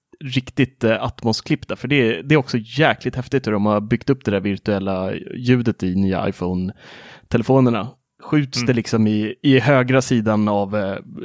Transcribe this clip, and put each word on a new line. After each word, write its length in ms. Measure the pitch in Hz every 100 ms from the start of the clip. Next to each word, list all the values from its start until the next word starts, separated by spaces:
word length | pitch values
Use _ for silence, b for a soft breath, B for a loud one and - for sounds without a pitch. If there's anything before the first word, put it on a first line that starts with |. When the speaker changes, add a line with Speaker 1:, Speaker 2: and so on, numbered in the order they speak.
| _ -
Speaker 1:
riktigt, 600 | 139 127 - - 127 _
eh, 200 | 113 107
Atmos-klipp 640 | 120 - 113 110 - 151 -
där, 80 | -
för 120 | 123
det, 340 | 143 113 85
det 140 | 139 156
är 40 |
också 180 | 131 123
jäkligt 580 | 110 123 170 156 127 127
häftigt 320 | 123 135 117
hur 40 |
de 140 | 104 104
har 160 | 104
byggt 280 | 107 120 -
upp 160 | 131 -
det 60 |
där 80 | 98
virtuella 760 | 101 98 - 98 98 95 95 104 - -
ljudet 480 | 123 123 117 -
i 120 | 92 92
nya 340 | 95 92 101
iPhone-telefonerna. 1600 | - 90 92 92 - - - - - _ 123 123 135 127 110 113 - _ _
Skjuts 340 | - 151 135 123
Speaker 2:
Mm. 100 | 120
Speaker 1:
det 60 |
liksom 340 | 120 - 113 107
i, 280 | 107 107 -
i 160 | 143 131
högra 420 | 117 135 123 131
sidan 460 | - 123 110 107 107
av, 280 | 101 98 104
eh, 220 | 98 98 - -